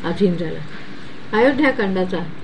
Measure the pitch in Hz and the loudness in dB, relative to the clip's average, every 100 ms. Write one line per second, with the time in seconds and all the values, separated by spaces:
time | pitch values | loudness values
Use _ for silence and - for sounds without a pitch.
0 | 160 170 190 170 165 160 151 - - - | -4 2 2 2 -2 -6 -8 -10 -10 -10
1 | - - - 214 247 262 294 247 202 185 | -10 -10 -4 4 4 6 2 2 0 0
2 | 180 180 160 - | 0 -2 -4 -8